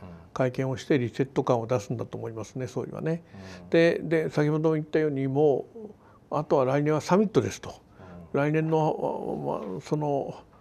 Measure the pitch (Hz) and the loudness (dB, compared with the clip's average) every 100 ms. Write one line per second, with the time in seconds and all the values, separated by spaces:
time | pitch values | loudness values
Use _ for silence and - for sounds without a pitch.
0 | 92 85 85 - 131 127 131 131 - 151 | -18 -18 -16 -2 -2 0 -4 -4 2 2
1 | 120 - 135 - 135 123 113 123 - 117 | 2 -2 -2 0 2 0 2 -2 -2 -6
2 | 113 110 113 113 104 135 127 131 - 104 | -6 -8 -10 -10 -10 -8 -8 -6 -8 -6
3 | 160 165 - 98 95 - - 170 170 - | -4 -4 -8 -18 -18 -18 0 4 4 4
4 | 160 165 160 - 151 156 160 156 151 160 | 0 0 0 2 2 2 2 0 0 0
5 | 156 135 135 135 151 131 - 226 214 - | 0 0 0 4 4 4 -2 -12 -16 -18
6 | - - _ 143 151 156 127 139 147 151 | -20 -20 _ -4 2 4 4 2 2 0
7 | - 185 214 - 104 - - - _ - | 4 4 6 2 2 -4 -14 -16 _ -20
8 | 92 87 85 143 147 156 160 160 156 - | -20 -18 -6 -2 0 0 2 2 2 0
9 | - - - - 139 - - 92 - 151 | -4 -4 -6 -4 -4 -4 -6 -10 -4 -2
10 | 147 143 - - - - | 0 -2 -4 -10 -16 -20